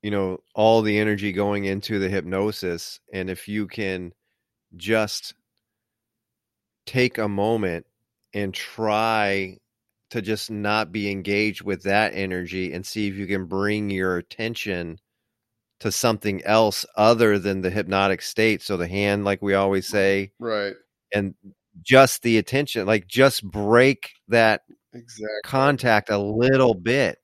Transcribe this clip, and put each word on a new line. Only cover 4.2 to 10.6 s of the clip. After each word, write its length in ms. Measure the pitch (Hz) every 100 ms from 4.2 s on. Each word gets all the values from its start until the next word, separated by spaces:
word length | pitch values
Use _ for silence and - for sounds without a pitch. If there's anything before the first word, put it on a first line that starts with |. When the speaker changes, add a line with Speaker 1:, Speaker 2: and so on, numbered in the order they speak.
| _ _ _ _ _ 87
Speaker 1:
just 580 | 90 110 107 - - - _ _ _ _ _ _ _ _ _ _ _ _ _ _ -
take 320 | 127 123 -
a 100 | 107
moment 580 | 98 107 113 95 85 - _ _ _ _
and 200 | 101 101
try 1040 | 92 - - 110 107 113 110 104 98 92 92 _ _ _ _ _
to 100 | 120
just 300 | 98 107 -
not 400 | 107